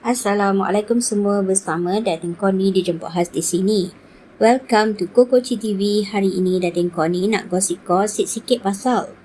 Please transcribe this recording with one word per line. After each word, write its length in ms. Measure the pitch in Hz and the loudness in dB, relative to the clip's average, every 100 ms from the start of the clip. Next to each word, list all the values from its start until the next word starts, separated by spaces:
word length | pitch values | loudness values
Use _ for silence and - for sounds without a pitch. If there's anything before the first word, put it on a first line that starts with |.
Assalamualaikum 960 | 233 247 208 202 196 196 196 202 208 240 | -2 -2 0 2 2 2 2 0 2 0
semua, 480 | 240 208 202 202 190 | 0 0 0 0 2
bersama 560 | 185 - 165 175 202 | 0 -2 -4 -2 0
Datin 320 | 220 160 175 | -2 -4 -6
Connie 400 | 170 196 190 190 | -2 0 2 2
dijemput 400 | 185 175 165 - | 2 0 -6 -4
khas 160 | 170 175 | -2 -2
di 80 | - | -2
sini. 560 | - 175 190 214 180 - - - - - | -2 0 2 0 -2 -8 -20 -20 -20 2
Welcome 560 | 220 254 - 220 220 208 | 2 2 2 2 2 -2
to 80 | 175 | 0
Koko 320 | - 247 254 | 2 4 2
Ci 160 | 247 | 2
T 240 | 233 220 196 | -6 -4 -2
V. 240 | 202 208 | 0 0
Hari 400 | 202 208 196 180 | 0 0 0 0
ini 160 | 185 185 | 0 0
Datin 320 | 175 180 175 | 0 -2 -2
Connie 400 | 175 160 180 202 | 0 0 0 0
nak 160 | 214 - | -2 -2
gosip-gosip 800 | 185 185 170 - 180 208 - 190 | -2 -2 -6 0 0 2 -2 -4
sikit 400 | 226 - 240 196 | -6 -2 -2 -2
pasal 480 | 196 254 226 - - | -2 0 -2 -2 -14